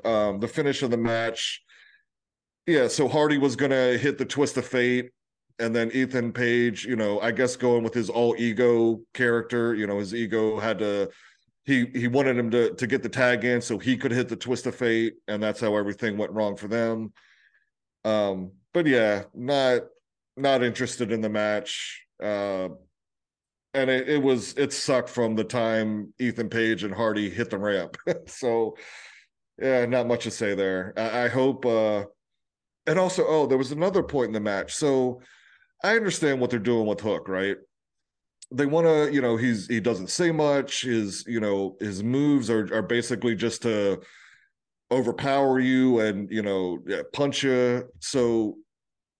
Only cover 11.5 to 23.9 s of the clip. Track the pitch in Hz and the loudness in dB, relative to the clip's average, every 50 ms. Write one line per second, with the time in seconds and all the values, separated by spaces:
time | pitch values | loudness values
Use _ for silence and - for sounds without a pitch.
11.5 | _ _ - 139 139 123 120 123 - 127 117 120 120 143 135 135 123 123 120 110 | _ _ -2 0 2 2 2 0 -2 -4 -2 0 2 2 2 2 2 0 0 2
12.5 | 113 123 117 107 - - 123 104 135 127 - 107 92 127 127 123 123 107 110 123 | 2 2 2 2 0 -2 -2 -2 -2 -2 -2 -4 0 2 2 2 2 2 2 0
13.5 | 123 120 117 - 117 95 - 127 127 117 131 123 117 127 123 123 113 - - 120 | 0 0 -2 -4 -6 -4 0 -2 -2 0 0 -2 0 0 -2 -2 -4 -8 -4 -4
14.5 | 123 120 - 127 117 - 127 117 113 113 113 110 - - _ - 107 104 107 107 | -4 -4 -4 -8 -6 -2 0 0 2 2 0 -2 -4 -8 _ -8 -6 -4 -2 -4
15.5 | 104 - 120 107 104 104 101 101 104 - 120 110 101 104 104 - 95 107 107 104 | -2 -2 -2 0 0 0 -2 -2 -6 -4 -4 -4 -2 -2 -6 -4 -2 -2 -2 -2
16.5 | 101 - 107 98 110 117 113 113 113 110 110 101 _ _ _ _ _ _ _ _ | -4 -6 -8 -4 -2 0 0 0 -2 -4 -6 -10 _ _ _ _ _ _ _ _
17.5 | _ _ _ _ _ _ _ _ _ _ - 110 107 107 104 101 95 92 92 92 | _ _ _ _ _ _ _ _ _ _ -4 0 0 2 0 0 -2 -4 -6 -10
18.5 | - _ _ _ - 175 165 147 131 120 110 104 104 98 95 - _ - 123 131 | -12 _ _ _ -2 0 2 4 4 4 4 2 2 -2 -4 -10 _ -10 -4 -2
19.5 | 143 139 131 127 123 117 - - _ _ _ _ _ _ _ _ _ 131 139 139 | 0 2 4 4 2 2 0 -6 _ _ _ _ _ _ _ _ _ -2 0 2
20.5 | 135 123 123 120 107 - 127 120 - - 123 101 113 110 110 107 107 107 107 107 | 2 4 2 0 0 -2 -4 -6 -2 -4 -4 -2 -2 -2 -2 -2 0 0 0 0
21.5 | 104 104 104 - - - - - - - - _ _ - - 104 104 101 101 101 | 0 -2 -4 -6 -10 -10 -10 -12 -14 -16 -20 _ _ -8 -6 -4 -2 -2 -2 -2
22.5 | 95 92 92 90 73 - _ _ _ _ _ _ _ _ _ _ _ _ _ _ | -2 -4 -4 -6 -8 -12 _ _ _ _ _ _ _ _ _ _ _ _ _ _
23.5 | _ _ _ _ - 139 131 131 | _ _ _ _ -2 0 2 2